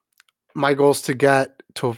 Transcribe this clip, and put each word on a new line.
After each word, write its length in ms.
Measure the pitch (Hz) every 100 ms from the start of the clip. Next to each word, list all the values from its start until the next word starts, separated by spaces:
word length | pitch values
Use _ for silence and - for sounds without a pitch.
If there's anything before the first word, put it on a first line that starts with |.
| _ _ _ _ _ 156
my 180 | 139 139
goal 160 | 143
is 100 | 135
to 100 | - 127
get 480 | 139 135 135 _ - -
to 160 |
a 40 | 127